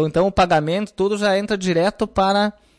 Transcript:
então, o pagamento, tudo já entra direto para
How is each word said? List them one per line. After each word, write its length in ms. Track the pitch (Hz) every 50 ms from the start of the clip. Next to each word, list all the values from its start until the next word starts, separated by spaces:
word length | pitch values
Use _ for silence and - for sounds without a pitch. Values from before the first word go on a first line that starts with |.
| 156
então, 200 | 156 - - 185
o 60 | 196
pagamento, 600 | - - 185 175 170 156 151 156 175 202 214 - -
tudo 240 | - 190 202 214 202
já 200 | 208 208 190 196
entra 180 | 208 208 214 190
direto 480 | 185 185 170 165 175 202 - - 220 208
para 440 | - 196 190 196 196 202 208 208 - _ _ _ _